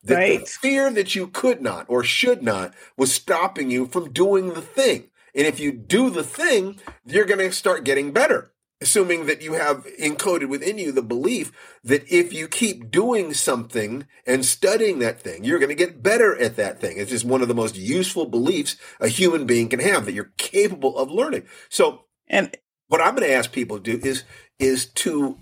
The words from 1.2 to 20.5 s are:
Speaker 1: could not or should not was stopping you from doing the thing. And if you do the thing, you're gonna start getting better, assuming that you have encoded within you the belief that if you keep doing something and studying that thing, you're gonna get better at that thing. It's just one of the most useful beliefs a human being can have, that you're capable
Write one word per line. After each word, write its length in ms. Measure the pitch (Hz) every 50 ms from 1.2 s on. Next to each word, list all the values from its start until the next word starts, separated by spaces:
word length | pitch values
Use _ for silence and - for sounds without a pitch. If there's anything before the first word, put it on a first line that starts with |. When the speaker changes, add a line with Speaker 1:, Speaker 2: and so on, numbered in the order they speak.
| 185
Speaker 1:
could 340 | 185 - - - 254 240 -
not 240 | 131 113 92 85 80 -
or 140 | 123 123 120
should 400 | - - - - 247 247 - -
not 300 | 117 107 95 92 90 - - - - _
was 160 | - 135 131 -
stopping 580 | - - - 190 165 175 190 - - 143 131
you 140 | 123 127 127
from 280 | 123 - 180 151 147 127
doing 400 | 160 180 196 202 190 190 185 170
the 80 | 160 160
thing. 480 | - - - 269 247 180 - - _ _ _ _ _ _
And 120 | 135 147
if 140 | 156 147 -
you 120 | 151 143 131
do 360 | 117 110 - - 220 262 254
the 160 | 185 170 151
thing, 560 | - - - 320 349 277 208 185 190 202 - - - - _ _
you're 220 | 117 135 196 214
gonna 260 | 185 202 190 190 185 185
start 320 | - - 202 180 160 120
getting 260 | 123 139 139 143 143 139
better, 380 | 220 269 311 - - - _ _ _ _ _ _ _
assuming 460 | 147 139 - 208 190 175 175 165 160
that 160 | 143 151 - 156
you 100 | 156 156
have 340 | 165 156 147 143 127 - - - -
encoded 480 | 151 151 147 143 - 202 180 170 143 131
within 280 | 135 139 147 180 214 214
you 120 | 185 151
the 120 | 135 135 120
belief 500 | 110 120 120 139 185 254 208 151 - _ - - - - _ _
that 260 | - 131 143 - -
if 220 | 175 175 175 175 -
you 160 | 156 160 160
keep 420 | - - 233 214 190 120 120 113
doing 420 | 104 165 214 247 247 220 185 160 147
something 720 | - - - 135 120 117 117 - 120 107 104 117 139 143 _ _ - _
and 180 | - 127 135 127
studying 540 | 120 - - - 180 202 226 226 214 185 139
that 200 | 120 113 - -
thing, 240 | - 98 82 82 98
you're 160 | 123 165 170
gonna 140 | 135 139 151
get 280 | 147 175 175 - 135 113
better 340 | 190 220 240 233 202 170 -
at 160 | 120 110 -
that 240 | - 104 95 - -
thing. 160 | - 95 80
It's 140 | 92 101 98
just 140 | 127 113 -
one 160 | 120 127 131 127
of 60 | 117
the 60 | 117
most 220 | 117 113 110 -
useful 480 | 95 92 104 143 185 185 185 - 175 160
beliefs 500 | 123 117 117 123 143 190 165 143 - - - - - - -
a 80 | - 113
human 360 | 117 - 185 180 160 160 139
being 220 | 117 123 117 117 117
can 100 | 131 120
have, 240 | 135 196 202 151 110
that 80 | 104 90
you're 180 | 101 101 - _ -
capable 580 | - -